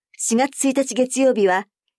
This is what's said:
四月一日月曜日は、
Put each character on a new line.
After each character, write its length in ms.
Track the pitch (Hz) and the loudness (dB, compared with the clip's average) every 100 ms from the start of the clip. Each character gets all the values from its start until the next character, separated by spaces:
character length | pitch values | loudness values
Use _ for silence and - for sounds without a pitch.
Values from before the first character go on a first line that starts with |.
| _ - | _ -12
四 180 | - 226 | -2 0
月 320 | 277 - 269 | 0 -2 -2
一 100 | 269 | 0
日 180 | 269 220 | -2 -2
月 260 | 254 254 | -2 0
曜 120 | 269 | 2
日 140 | 220 196 | 2 2
は、 180 | 185 202 _ _ | 0 -4 _ _